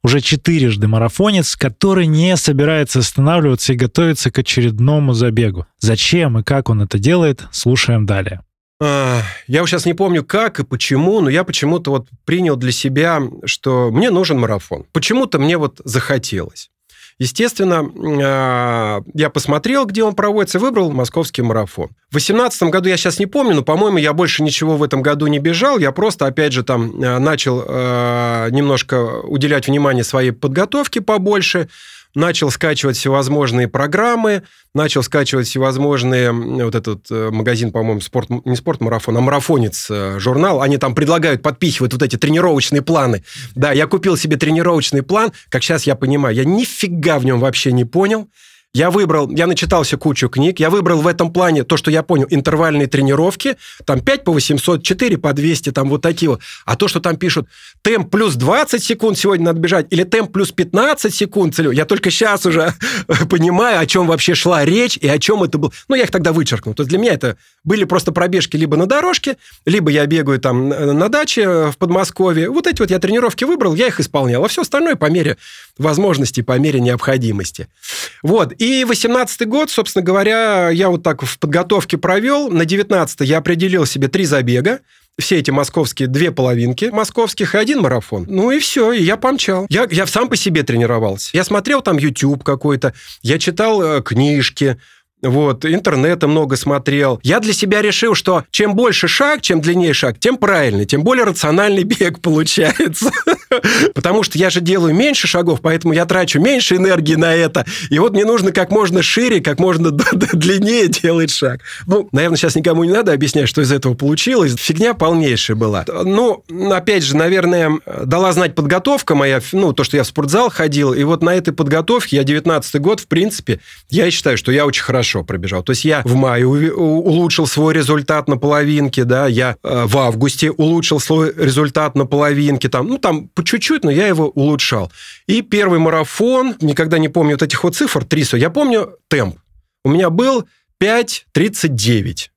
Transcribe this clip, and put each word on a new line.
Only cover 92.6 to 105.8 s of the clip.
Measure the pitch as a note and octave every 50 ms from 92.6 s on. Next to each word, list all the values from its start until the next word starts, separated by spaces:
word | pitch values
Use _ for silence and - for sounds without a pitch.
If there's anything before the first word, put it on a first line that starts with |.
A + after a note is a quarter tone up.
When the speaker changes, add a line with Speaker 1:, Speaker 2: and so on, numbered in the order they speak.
| - D3 C#3+ C3 - C3+ - - - - - -
Speaker 2:
я | - A#2 C#3+ D#3+
читал, | - F#3+ E3+ E3+ G#3+ A3+ A3 G3+
э, | F3+ D#3 D#3 C#3
книжки. | A#2 - - A#2 C3+ D3 D3 C#3+ B2+ - - - C#3+ C3+ B2 - - _ - _ _ _ _ _
Вот, | - C3 B2 C#3 D3+ C#3+ B2+ A#2+ D3+
интернета | D#3 D#3+ G3 F3 - D#3+ C3 C3 D#3+ F3 E3+ E3
много | C#3+ D3+ D#3 D#3 C3+ C3+
смотрел. | B2 - C#3+ C#3+ C#3 B2+ - C#3 C#3+ C#3+ C3+ B2 G#2+
Я | - B2 E3+ A#3+
для | G#3+ G#3+
себя | G3 - G#3+ F#3+ G3+ G#3
решил, | G#3 G#3 G3 - A#3 A#3 G#3
что | - - - F#3 E3 - _
чем | - - G#3 G#3 G3
больше | G3 B3 A#3+ F3+ - -
шаг, | D#3+ - - C#4 C#4+ D4+ -
чем | - - F#3 E3
длиннее | D3 E3 F3 F#3 F3 E3
шаг, | C#3 - - B2+ A2+ -
тем | - A3+ C4
правильнее, | - - G3+ G3 E3 C#3+ B2 G#2 G2 G#2
тем | G2 - C#3 D#3
более | A3 C4 B3 A#3
рациональный | G#3 E3+ - - D3+ D3+ F3 G3+ G#3 G3+ G3
<laughs> | F3+
бег | G3+ A#3 - G3 F3 E3 -
получается. | - F3 D#3 D#3 D#3+ D#3 - - E3 D3+ - - E4+ C#4 D#3 - A3 - - - - - - - - _
<laughs> | C5 B3 - G#3+ B3 A#3+ C#4 G4+ -
Потому | - - F3 F#3 A3 G3
что | - -
я | D3+ F#3 F#3
же | E3+ F3+
делаю | F3 E3 F#3+ G3 E3+ D#3+ D3+
меньше | F#3 B3+ D4 C#4+ - - -
шагов, | - F3 F3 E3+ D#3+ B2
поэтому | - D#3+ D#3+ E3